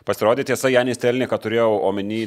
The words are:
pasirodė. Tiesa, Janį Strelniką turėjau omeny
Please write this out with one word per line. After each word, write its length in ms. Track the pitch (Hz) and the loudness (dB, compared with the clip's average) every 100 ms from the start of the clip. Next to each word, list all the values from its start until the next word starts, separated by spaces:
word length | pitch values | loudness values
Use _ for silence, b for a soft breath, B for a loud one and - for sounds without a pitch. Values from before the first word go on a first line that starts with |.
| - | -6
pasirodė. 400 | 101 107 127 135 | 0 2 2 0
Tiesa, 240 | 113 131 | -2 2
Janį 240 | 123 127 | 2 2
Strelniką 460 | 120 123 123 113 113 | 0 0 0 -2 -4
turėjau 400 | 110 117 113 104 | -2 0 2 2
omeny 400 | 95 101 101 110 | 0 -2 -4 -6